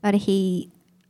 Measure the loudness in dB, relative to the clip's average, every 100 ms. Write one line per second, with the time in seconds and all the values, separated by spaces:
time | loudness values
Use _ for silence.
0 | 0 0 2 0 0 -4 -6 _ _ _